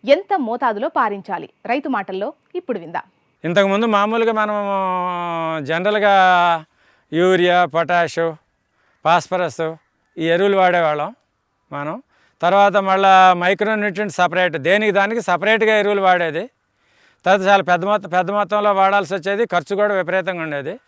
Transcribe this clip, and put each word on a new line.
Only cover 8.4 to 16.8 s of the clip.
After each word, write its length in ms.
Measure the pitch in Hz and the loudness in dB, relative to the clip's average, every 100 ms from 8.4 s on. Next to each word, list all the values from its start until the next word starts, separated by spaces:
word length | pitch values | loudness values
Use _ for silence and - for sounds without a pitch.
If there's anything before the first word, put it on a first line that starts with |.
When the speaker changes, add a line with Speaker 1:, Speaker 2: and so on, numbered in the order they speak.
| _ _ _ _ _ _ | _ _ _ _ _ _
Speaker 2:
ఫాస్ఫరస్ 720 | 156 170 - 180 175 131 160 160 _ _ _ - | 0 0 0 -4 -4 -4 -8 -8 _ _ _ -6
ఈ 80 | 165 | -2
ఎరువులు 320 | 170 202 190 | 2 2 4
వాడేవాళ్ళం 580 | 185 175 160 151 156 240 _ _ _ _ _ | 4 4 0 0 -6 -10 _ _ _ _ _
మనం. 320 | 143 147 208 _ _ _ _ | -10 -8 -10 _ _ _ _
తర్వాత 360 | 170 196 202 196 | 0 4 4 4
మళ్ళా 560 | 190 190 196 190 185 | 0 2 6 8 6
మైక్రోన్యూట్రియంట్స్ 840 | 180 175 190 208 214 208 180 208 147 | 4 0 0 -2 -2 -4 -4 -6 -2
సపరేట్, 360 | 175 175 180 | -2 0 -2
దేనికి 380 | 151 139 202 214 | -2 0 0 2
దానికి 300 | 190 196 233 | 0 0 -2
సపరేట్గా 560 | 196 175 196 220 220 220 | -2 -2 0 2 2 2
ఎరువులు 240 | 202 202 | 0 2
వాడేది. 480 | 190 180 165 151 233 _ _ _ | 2 2 0 -4 -8 _ _ _